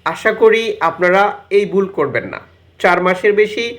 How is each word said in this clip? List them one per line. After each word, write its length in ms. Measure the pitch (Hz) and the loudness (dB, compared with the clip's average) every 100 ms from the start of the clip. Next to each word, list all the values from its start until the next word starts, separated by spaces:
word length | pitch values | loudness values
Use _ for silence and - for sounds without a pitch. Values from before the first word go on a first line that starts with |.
| 156 | -8
আশা 260 | 170 220 | -4 -2
করি 300 | 214 220 226 226 - 160 | 4 4 4 0 -2 -2
আপনারা 340 | 165 175 185 202 - - | 0 2 2 2 -2 -2
এই 140 | 202 190 | 0 0
ভুল 140 | 185 190 175 | -2 -2 -2
করবেন 300 | 143 120 - | -2 -4 -6
না, 100 | - - _ _ - | -12 -16 _ _ -2
চার 180 | 190 175 | 0 2
মাসের 300 | 180 185 214 | 0 0 2
বেশি 300 | 208 208 214 233 | 2 0 -2 -8